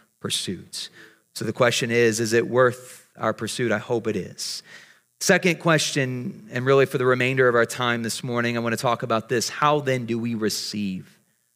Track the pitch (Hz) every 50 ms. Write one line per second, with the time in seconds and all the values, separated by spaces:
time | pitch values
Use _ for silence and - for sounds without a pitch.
0 | _ _ _ _ - 104 - - - - 92 80 - - - - - - _ -
1 | - - _ _ _ _ - - 113 110 107 - 131 120 117 - 127 117 117 120
2 | 120 113 110 107 120 107 113 117 - 98 117 123 127 123 120 - - - - -
3 | _ _ _ - 120 110 104 - 113 104 - - 123 113 104 104 - - 123 117
4 | 107 110 104 95 85 - - - - - - - - - - - - _ _ _
5 | _ _ _ - - - 190 175 180 185 165 156 - 170 160 147 - - - 147
6 | 135 127 127 127 123 - - - - - 123 123 127 135 139 139 135 - - 139
7 | 127 127 127 127 123 127 135 131 131 123 117 120 113 - - - 123 120 117 117
8 | 113 113 - - - 131 120 120 117 117 120 120 117 117 113 - - 123 117 -
9 | - 117 113 110 - - 131 117 101 - - - 151 147 151 151 139 131 131 127
10 | 120 107 117 117 113 120 117 107 110 101 - - - - - 104 104 98 92 90
11 | - - _ _ _ _ _ _ _ _ _